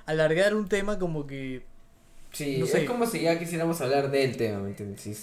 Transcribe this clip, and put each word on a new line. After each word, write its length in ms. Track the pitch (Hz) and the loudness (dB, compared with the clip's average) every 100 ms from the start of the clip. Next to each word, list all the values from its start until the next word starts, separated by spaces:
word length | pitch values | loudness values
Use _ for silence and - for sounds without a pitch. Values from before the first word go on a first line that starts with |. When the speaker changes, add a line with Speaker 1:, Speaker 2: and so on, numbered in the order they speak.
| - | -2
Speaker 1:
alargar 480 | 160 156 160 202 | 2 4 6 4
un 140 | 214 196 | 4 2
tema 300 | 202 202 202 | 0 0 0
como 260 | 170 156 139 | 0 -2 -6
que 420 | 139 131 131 - - - - - - - | -6 -8 -8 -12 -20 -20 -20 -20 -20 -14
Speaker 2:
Sí, 260 | - 143 135 | -6 -2 0
Speaker 1:
no 40 | |
Speaker 2:
es 60 | 131 | 2
Speaker 1:
sé. 140 | 160 196 | 2 2
Speaker 2:
como 200 | 240 233 | 0 0
si 140 | - | 2
ya 140 | 160 165 | 2 0
quisiéramos 400 | 170 165 165 165 | 0 -2 0 0
hablar 280 | 127 139 139 | 2 2 2
del 240 | 139 131 117 | 2 2 2
tema, 240 | 113 101 | -2 0
¿me 80 | 98 | -4
entiendes? 320 | 98 101 98 | -6 -10 -10
Sí, 160 | 104 104 | -10 -12